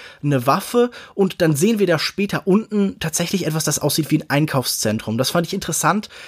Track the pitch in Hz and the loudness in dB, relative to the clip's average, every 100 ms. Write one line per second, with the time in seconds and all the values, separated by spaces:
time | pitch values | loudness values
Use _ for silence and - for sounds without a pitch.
0 | - - 147 139 123 156 - 240 240 240 | -20 -6 0 2 2 0 2 0 0 -2
1 | - - 190 - 165 143 185 226 190 160 | -8 0 0 2 2 4 2 2 2 2
2 | - - 202 165 - 190 220 208 196 - | 0 -4 -2 -2 2 2 2 0 0 -2
3 | 165 - 175 190 156 160 151 143 147 - | -4 -4 -2 -2 -2 -2 -2 -2 0 0
4 | 147 151 - 143 156 143 120 - 110 107 | 0 0 0 0 2 0 -2 -2 -2 -2
5 | - 110 127 175 170 196 - 160 156 190 | -2 -2 0 0 -2 -4 -4 0 0 0
6 | 208 - | -2 -12